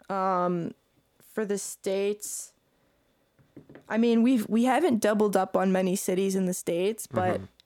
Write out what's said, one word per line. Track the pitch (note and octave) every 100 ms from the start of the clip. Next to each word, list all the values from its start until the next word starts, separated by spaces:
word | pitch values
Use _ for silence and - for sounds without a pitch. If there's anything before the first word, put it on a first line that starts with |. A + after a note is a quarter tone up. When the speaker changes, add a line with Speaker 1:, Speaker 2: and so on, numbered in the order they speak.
| -
Speaker 1:
Um, | G3 F#3+ F3+ F3+ F3 E3 - _ _ _ _ -
for | -
the | G3+ G3+
States, | - - G3 F#3+ G3+ G#3 - - - _ _ _ _ _ _ _ _ _ _ - - - -
I | A3
mean, | A#3 A#3
we've, | A#3+ B3 G3+
we | A3
haven't | B3 B3+ E4+ A3
doubled | G#3+ G#3 G#3+ F#3+
up | F#3+ F#3
on | F#3+
many | F#3 F#3 F#3+
cities | - F#3 G3
in | F#3+ F#3
the |
States, | F3+ - E3+ F#3+ A3+ -
but | F3+ F#3 E3
Speaker 2:
Mm-hmm. | F#2 _